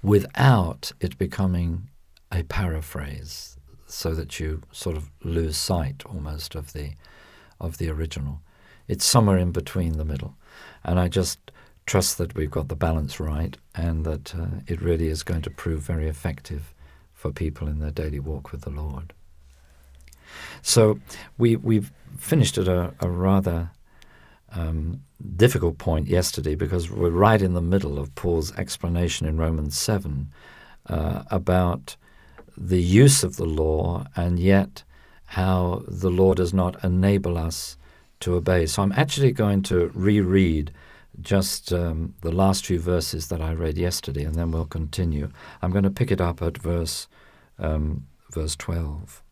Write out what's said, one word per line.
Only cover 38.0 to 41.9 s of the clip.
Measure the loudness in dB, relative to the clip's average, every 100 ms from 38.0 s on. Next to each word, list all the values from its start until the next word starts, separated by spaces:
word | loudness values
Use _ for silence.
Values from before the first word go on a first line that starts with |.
| _ _
to | -2
obey. | 0 4 4 4
So | 2
I'm | 0
actually | 2 0 4 2
going | 4 2 2
to | 2 2 0
reread | 0 4 4 6 6 6 2 -2 -8 -20 -20 -20 -18
just, | 0 0 0 -4 -4
um, | -2 0